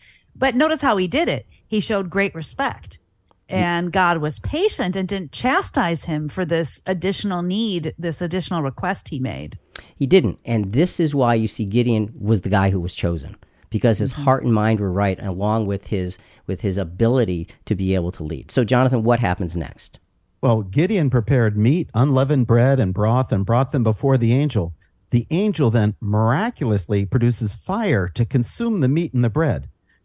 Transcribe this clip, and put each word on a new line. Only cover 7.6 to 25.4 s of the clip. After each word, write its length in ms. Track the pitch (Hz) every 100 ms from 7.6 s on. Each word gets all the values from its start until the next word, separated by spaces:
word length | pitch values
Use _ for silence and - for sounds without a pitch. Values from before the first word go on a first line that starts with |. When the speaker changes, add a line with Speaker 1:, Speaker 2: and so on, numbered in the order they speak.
| 226 180 151 -
Speaker 1:
this 240 | 170 -
additional 400 | 175 180 - 175
request 480 | 139 - 185 196 -
he 100 | 131
made. 400 | 127 69 76 - _ - - -
Speaker 2:
He 100 | 131
didn't, 340 | 185 117 - -
and 260 | 113 98
this 280 | 117 180 -
is 160 | 160 143
why 180 | 120
you 140 | 117 110
see 180 | - 101
Gideon 480 | 113 120 110 107 -
was 240 | 104 110
the 80 | 95
guy 200 | 98 98
who 100 | 95
was 140 | 87
chosen, 420 | - 87 85 71 - _ _ _
because 280 | 107 120 104
his 160 | 139
Speaker 1:
Mm-hmm. 100 | 135
Speaker 2:
heart 200 | 143 131
and 100 | 127
mind 260 | 107 107 107
were 120 | 101
right, 300 | 90 101 92
along 460 | 98 90 104 113 101
with 200 | 98 -
his, 300 | 98 90 - _ _ -
with 140 | 95
his 160 | 104 92
ability 720 | 85 87 113 131 98 87 82 - -
to 100 | 92
be 200 | 95 95
able 160 | 87
to 100 | -
lead. 280 | 78 73 -
So, 120 | -
Jonathan, 400 | 113 123 131 123
what 160 | 110 120
happens 380 | 98 90 87 85
next? 420 | 76 - - - _ _ _ _
Speaker 3:
Well, 200 | 135 110
Gideon 480 | 95 98 180 208 143
prepared 480 | 120 107 135 110 104
meat, 320 | 113 175 -
unleavened 540 | 113 143 131 135 143 117
bread, 320 | 120 127 131
and 140 | 95
broth, 380 | 92 107 123 -
and 140 | 98 98
brought 260 | 117 131
them 120 | 139
before 340 | 113 107 135 131
the 160 | 113
angel. 400 | 127 147 107 85 - _ _ _
The 180 | 120 -
angel 380 | 160